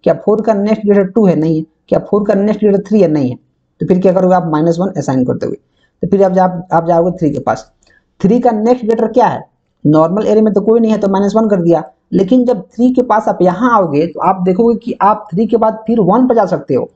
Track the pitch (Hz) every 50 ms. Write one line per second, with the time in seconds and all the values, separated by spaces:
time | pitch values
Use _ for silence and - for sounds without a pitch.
0 | _ 175 160 156 - - 208 208 214 - 220 202 202 208 220 208 - 202 202 202
1 | 196 190 190 233 220 185 165 147 156 160 160 156 156 _ _ _ _ _ - 170
2 | 180 - - 208 208 202 208 196 202 214 208 214 208 214 196 196 202 - 214 214
3 | 190 160 151 147 135 127 123 - _ _ _ _ _ _ _ _ - 160 185 180
4 | 185 196 180 190 185 180 185 180 170 165 156 151 156 170 165 165 180 196 185 151
5 | 139 - 135 131 127 127 123 - - - - - _ _ _ _ _ _ _ _
6 | - 180 190 196 196 190 185 190 185 180 180 170 - _ 175 165 165 165 175 165
7 | 170 185 175 - 170 151 143 135 - - 110 - - _ _ _ _ _ _ _
8 | _ _ _ _ - 180 220 247 247 247 226 214 214 233 254 254 220 208 226 220
9 | 226 220 226 254 226 185 139 113 - _ _ _ _ _ _ _ _ 147 151 156
10 | 160 165 180 208 220 202 214 214 220 214 202 208 208 220 220 233 226 220 220 214
11 | 208 196 196 190 202 202 202 220 226 220 202 190 170 170 170 156 160 - _ _
12 | _ _ - 180 196 185 254 254 247 240 240 196 175 - _ - 240 254 254 -
13 | 247 247 208 220 220 226 196 - 175 185 175 180 247 247 226 214 190 160 139 143
14 | 160 175 - - - 175 190 190 180 185 180 180 233 233 233 208 - 247 - -
15 | 185 196 214 214 - - 165 180 233 - 233 226 226 220 214 220 - - 233 233
16 | 202 165 196 240 262 254 240 226 208 175 180 151 143 _ 143 123 - - _